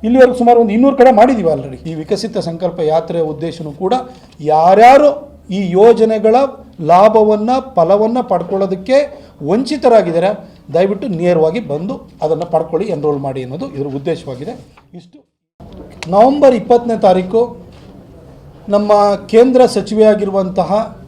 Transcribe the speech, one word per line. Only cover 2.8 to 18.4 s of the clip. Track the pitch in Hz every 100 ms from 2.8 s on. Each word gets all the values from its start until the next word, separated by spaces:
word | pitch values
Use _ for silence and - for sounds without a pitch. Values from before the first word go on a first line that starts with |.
ಯಾತ್ರೆಯ | 156 156 165 170
ಉದ್ದೇಶನೂ | 156 147 165 - 160
ಕೂಡ | 147 190 254 - - - _
ಯಾರ್ಯಾರು | 147 156 165 196 240 277 294 277 - - -
ಈ | 185 190
ಯೋಜನೆಗಳ | 180 226 220 220 220 208 233 277 - - -
ಲಾಭವನ್ನ, | 156 175 214 214 214 214 214 262 254
ಫಲವನ್ನ | - 170 202 220 240
ಪಡ್ಕೊಳ್ಳೋದಕ್ಕೆ | 240 180 175 196 196 180 190 262 285 - - _
ವಂಚಿತರಾಗಿದ್ದಾರೆ, | 143 202 269 294 240 226 175 165 185 208 - - -
ದಯವಿಟ್ಟು | 147 196 202 277
ನೇರವಾಗಿ | 170 175 170 156 185
ಬಂದು | 160 143 185 269 - -
ಅದನ್ನ | - 240
ಪಡ್ಕೊಳ್ಳಿ, | 170 160 160 165 220
ಎನ್ರೋಲ್ | 160 151 147
ಮಾಡಿ | 139 131
ಅನ್ನೋದು | 127 135 190
ಇದರ | 139 143
ಉದ್ದೇಶವಾಗಿದೆ. | 139 139 - - 127 151 254 - _ _
ಇಷ್ಟು. | 175 - 294 _ _ _ _ - - - - 160
ನವೆಂಬರ್ | 190 240 285 277
ಇಪ್ಪತ್ತನೇ | 240 180 240 240 226
ತಾರೀಕು | 208 185 185 226 240 - - - - - - - - -